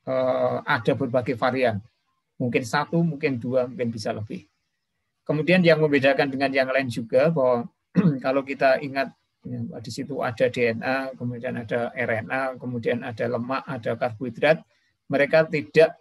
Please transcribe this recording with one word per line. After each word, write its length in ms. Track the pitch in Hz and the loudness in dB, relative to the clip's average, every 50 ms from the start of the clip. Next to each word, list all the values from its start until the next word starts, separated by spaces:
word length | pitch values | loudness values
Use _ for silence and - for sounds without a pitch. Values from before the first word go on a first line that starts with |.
| _ | _
eh, 540 | 135 131 131 127 127 127 131 127 123 123 120 - | -4 -2 0 0 0 0 0 0 0 0 -2 -2
ada 260 | - 147 127 110 - 131 113 | -2 -2 0 2 0 0 0
berbagai 400 | 135 123 123 127 117 143 127 113 | 0 -2 -2 -2 -2 -2 -2 -2
varian. 400 | 135 123 127 131 127 120 107 98 - _ _ _ _ _ _ _ _ _ _ | -2 -2 0 2 0 0 0 -2 -6 _ _ _ _ _ _ _ _ _ _
Mungkin 300 | - 131 120 117 139 127 | -4 -4 -2 -2 -2 -2
satu, 340 | 110 - 147 147 - - 170 | -2 -2 -2 -2 0 0 0
mungkin 380 | 170 170 143 135 - 143 131 113 | 2 0 0 -2 -2 -2 -2 -2
dua, 320 | 120 123 127 131 123 123 | -2 -2 0 0 0 0
mungkin 240 | 123 - 123 117 113 | -2 -4 -4 -4 -4
bisa 160 | 110 104 123 | -4 -4 -6
lebih. 340 | 110 113 107 - 127 175 - _ _ _ _ _ _ _ _ _ _ _ _ _ _ _ _ | -6 -6 -8 -10 -10 -12 -14 _ _ _ _ _ _ _ _ _ _ _ _ _ _ _ _
Kemudian 400 | - 143 151 147 156 185 185 175 | -4 -2 -2 2 2 4 6 6
yang 160 | 165 156 151 | 6 6 6
membedakan 480 | 156 151 143 139 131 139 135 139 143 135 | 6 4 4 4 4 4 4 2 0 -2
dengan 240 | 135 131 139 135 135 | -2 -2 -2 0 2
yang 160 | 139 131 131 | 2 0 2
lain 240 | 131 135 135 123 113 | 0 0 0 -2 -4
juga 400 | 120 113 113 - 127 139 165 165 | -6 -4 0 2 4 4 4 4
bahwa 320 | 147 131 127 123 120 120 - _ _ _ _ - | 2 2 2 2 2 0 -4 _ _ _ _ 0
<clears throat> 240 | 185 208 165 143 127 123 | 2 4 4 2 2 0
kalau 200 | 135 135 139 131 | -2 0 0 -2
kita 320 | 135 139 127 143 135 131 - 147 | -4 -2 2 2 4 4 2 0
ingat, 240 | 135 131 135 135 - - _ _ _ _ _ | -4 -4 -4 -4 -4 -6 _ _ _ _ _
ya, 180 | - 131 123 120 117 117 - - | -14 -10 -8 -8 -8 -8 -10 -12
di 100 | 113 120 | -12 -10
situ 300 | 117 - 131 - 135 131 | -8 -8 -8 -6 -6 -4
ada 320 | 127 127 120 - 131 123 120 | -4 -4 -2 0 0 0 2
D 240 | 131 120 117 117 | 2 0 0 0
N 80 | 113 - | -2 -2
A, 240 | 131 127 135 135 135 131 | -2 -2 -2 -4 -6 -8
kemudian 400 | - 123 120 123 117 120 123 120 | -8 -8 -8 -8 -8 -8 -8 -8
ada 320 | 120 117 107 131 120 117 123 - | -8 -6 -4 -2 -2 -2 -4 -4
R 140 | 131 120 117 117 110 | -4 -2 -2 -2 -2
N 80 | 120 123 | -2 -4
A, 240 | 131 131 135 131 131 120 | -4 -4 -4 -4 -6 -8
kemudian 400 | 127 127 123 120 110 135 123 117 | -8 -8 -6 -4 -2 -2 -2 -2
ada 240 | 135 127 113 107 120 | -4 -6 -6 -4 -4
lemak, 400 | 120 123 117 120 123 131 135 - | -2 -2 -4 -4 -4 -6 -6 -6
ada 320 | - 135 123 110 127 117 | -6 -8 -6 -4 -4 -4
karbohidrat, 640 | 113 135 120 110 - 135 123 - - - 147 160 - - _ _ _ _ _ _ _ _ - | -2 -4 -4 -4 -6 -8 -8 -4 2 2 4 4 2 -2 _ _ _ _ _ _ _ _ -2
mereka 400 | - 135 143 139 160 160 160 160 | 0 2 2 4 4 4 4 2
tidak 480 | 160 147 147 - - 185 160 160 - - | 0 -4 -4 2 6 6 6 6 4 0